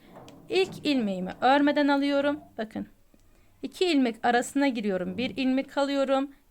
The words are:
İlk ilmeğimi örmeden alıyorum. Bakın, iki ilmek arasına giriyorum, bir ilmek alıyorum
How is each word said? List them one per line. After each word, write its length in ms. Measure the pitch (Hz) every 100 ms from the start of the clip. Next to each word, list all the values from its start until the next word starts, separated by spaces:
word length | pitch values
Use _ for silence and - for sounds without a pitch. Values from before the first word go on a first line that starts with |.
| - - - - -
İlk 360 | 359 381 - 294
ilmeğimi 460 | 262 208 185 185 180
örmeden 460 | 247 285 294 285 285
alıyorum. 520 | 277 285 277 285 294 - -
Bakın, 300 | 220 208 202 _ _ _ _ _ _ _
iki 240 | 269 - 359
ilmek 400 | 294 254 214 240
arasına 420 | 240 - 277 285
giriyorum, 500 | 240 208 185 185 185
bir 200 | 254 -
ilmek 400 | 262 262 269 285
alıyorum 540 | 277 277 269 269 277 - _